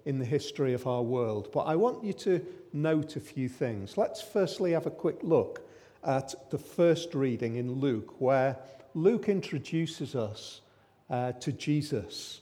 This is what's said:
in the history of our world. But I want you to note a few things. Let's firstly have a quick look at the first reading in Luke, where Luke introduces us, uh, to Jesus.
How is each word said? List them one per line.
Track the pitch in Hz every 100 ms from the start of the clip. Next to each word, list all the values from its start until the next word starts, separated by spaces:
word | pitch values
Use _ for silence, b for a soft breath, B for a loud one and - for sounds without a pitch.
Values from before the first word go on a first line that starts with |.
in | 147 135
the |
history | 120 143 - - 135
of | 123 127
our | 123
world. | 117 127 113 104 -
But | 147
I | 160
want | 160 240 -
you | 208
to | 185 202 175 B B B
note | 147 156 156 151 -
a |
few | - 135 127
things. | - 127 104 98 -
Let's | - -
firstly | - 208 180 - 180
have | 165 147
a |
quick | - 170 -
look | 165 151 95 - B B B B
at | - 135 131 - -
the | 147
first | - - 170 160 -
reading | 139 135 113 117 117
in | 123 131
Luke, | 139 110 - -
where | 127 135 131 - B B B
Luke | 165 185 233 -
introduces | 196 - 143 - 160 160 - 135
us, | 127 107 107 - - b b b b -
uh, | 123 123
to | 123 151
Jesus. | 143 156 147 147 120 90 - - -